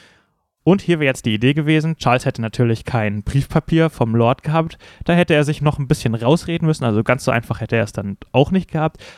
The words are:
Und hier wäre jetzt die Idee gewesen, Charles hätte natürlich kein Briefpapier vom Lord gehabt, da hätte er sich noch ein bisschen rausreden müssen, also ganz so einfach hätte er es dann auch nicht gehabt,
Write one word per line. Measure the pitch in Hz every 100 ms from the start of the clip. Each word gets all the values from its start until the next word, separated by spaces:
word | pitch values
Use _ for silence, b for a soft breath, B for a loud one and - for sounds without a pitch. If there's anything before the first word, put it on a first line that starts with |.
| b b b b _ _
Und | - 202
hier | - 165
wäre | 139
jetzt | 131 120
die |
Idee | 107 131
gewesen, | 147 147 156 160 160
Charles | 131 127 139
hätte | 123
natürlich | 113 - 120 113
kein | - 120 107 104
Briefpapier | - 139 - 165 - 160 160
vom | - 117 113
Lord | 117 135
gehabt, | - 160 160 - B B -
da |
hätte | 170 180
er | 151 147
sich | 151
noch | 147 143
ein | 131
bisschen | 151 120
rausreden | 110 117 165 - 165 160
müssen, | 156
also | 120 104
ganz | 113 127
so | -
einfach | 117 - 120
hätte | 117 113
er | 107
es |
dann | - 101 98 -
auch | 127 143
nicht | 190 170
gehabt, | 160 156 - B